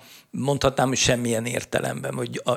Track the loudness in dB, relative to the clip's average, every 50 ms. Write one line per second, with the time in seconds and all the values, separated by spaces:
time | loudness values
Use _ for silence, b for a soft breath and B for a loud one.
0 | B B B B B B -6 -4 0 0 0 2 2 2 2 2 2 2 2 2
1 | 4 4 4 2 2 0 0 0 -2 -2 -4 -4 -4 -2 -2 -2 -2 -2 -4 -4
2 | -6 -6 -4 -4 -4 -4 -6 -4 -2 -2 -2